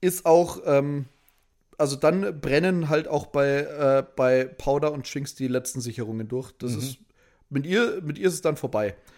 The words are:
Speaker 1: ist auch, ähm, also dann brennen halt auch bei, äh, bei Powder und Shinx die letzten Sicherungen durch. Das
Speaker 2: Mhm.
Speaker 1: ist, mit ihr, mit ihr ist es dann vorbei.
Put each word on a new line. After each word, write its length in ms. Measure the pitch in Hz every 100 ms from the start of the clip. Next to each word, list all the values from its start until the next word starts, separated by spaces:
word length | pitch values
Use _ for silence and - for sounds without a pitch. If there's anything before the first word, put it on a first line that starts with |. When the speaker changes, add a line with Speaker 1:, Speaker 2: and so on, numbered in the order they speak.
Speaker 1:
ist 260 | 180 180 -
auch, 340 | 165 175 -
ähm, 420 | 180 139 143 143 131 _ _ _ _ _ _ _
also 200 | 147 139
dann 440 | 151 180 196 160
brennen 480 | 139 139 175 180 160
halt 200 | 156 160
auch 180 | 147 -
bei, 360 | 143 139 139
äh, 420 | 151 147 143 135 135
bei 300 | - 127 131
Powder 480 | 131 - - 139 151
und 160 | 147 127
Shinx 260 | 147 139
die 140 | - 131
letzten 320 | 127 127 131
Sicherungen 480 | 120 113 110 110 110
durch. 240 | 123 131
Das 200 | _ 123
Speaker 2:
Mhm. 40 | 117
Speaker 1:
ist, 200 | 123 131 _ _ _ _ _
mit 160 | 143 151
ihr, 340 | 185 240 -
mit 160 | 156 151
ihr 120 | 185
ist 60 |
es 80 | 160
dann 140 | 170 147
vorbei. 380 | 131 107 104 92 _